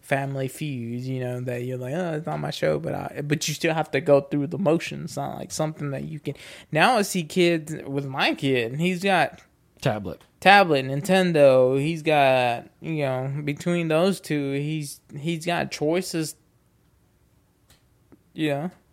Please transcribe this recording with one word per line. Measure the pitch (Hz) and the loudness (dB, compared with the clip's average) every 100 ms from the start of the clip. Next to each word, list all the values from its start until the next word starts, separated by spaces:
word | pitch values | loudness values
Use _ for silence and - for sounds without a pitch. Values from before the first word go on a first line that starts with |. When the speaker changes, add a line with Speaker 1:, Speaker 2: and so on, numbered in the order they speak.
Speaker 1:
Family | - 139 139 135 135 | -2 -2 -2 -6 -6
Feud, | - 156 131 117 120 | -6 -8 -6 -6 -8
you | 131 131 | -6 -6
know, | 123 123 | -6 -6
that | 127 120 | -6 -6
you're | 123 127 | -6 -6
like, | 127 | -6
"Oh, | 151 175 | -6 -4
it's | 156 156 | -6 -6
not | 151 | -6
my | 147 | -6
show," | 147 156 151 | -2 -2 0
but | 160 | -4
I, | - - - | -6 -8 -8
but | 147 151 - | -4 -2 -2
you | |
still | 151 165 | -2 -2
have | 160 156 | -2 -2
to | 139 | -2
go | 139 139 | 4 4
through | 139 147 143 | 4 -2 -2
the | 143 | 0
motions. | - 165 - 143 160 | 2 2 0 -8 -10
It's | - | -8
not | 143 - | -8 -8
like | - | -10
something | - 156 156 143 | -6 -6 -4 -8
that | 139 | -6
you | 147 156 | -8 -10
can. | - 135 - - - | -10 -10 -16 -20 -4
Now | 151 190 247 | 2 4 4
I | |
see | 196 190 | 2 -2
kids | 156 - 170 170 156 156 - | -2 2 4 2 -2 -10 -6
with | 139 | -6
my | 139 135 220 | -4 -2 0
kid, | 311 139 127 113 | 0 2 2 0
and | 139 | 0
he's | 175 185 | 0 0
got | 196 185 143 - _ _ _ _ | 0 2 0 -4 _ _ _ _
Speaker 2:
Tablet. | 139 107 92 - _ _ | -2 -2 -6 -12 _ _
Speaker 1:
tablet, | 185 202 185 143 | 6 8 6 2
Nintendo. | 131 139 143 190 180 160 143 131 127 135 | 0 -4 2 2 4 6 8 8 6 4
He's | 147 165 | 0 -2
got, | 151 151 135 131 123 120 - _ | 2 4 6 4 2 0 -6 _
you | 156 160 | -6 -2
know, | 139 131 131 139 | -2 -2 -4 -4
between | 147 143 - 175 165 | -4 -4 -2 -2 2
those | 156 185 185 | 2 2 0
two, | - 151 139 | -2 -2 0
he's, | 139 147 156 147 - _ 147 | -2 -2 -4 -6 -12 _ -8
he's | 151 170 165 | -6 -4 -2
got | 170 143 | -2 -4
choices. | - 151 170 185 170 156 - _ _ _ _ _ _ _ _ _ _ _ _ _ _ _ _ _ - _ | -2 0 0 -2 -4 -6 -8 _ _ _ _ _ _ _ _ _ _ _ _ _ _ _ _ _ -20 _
You | - 156 | -4 -2
know? | 139 175 - _ | -2 -4 -10 _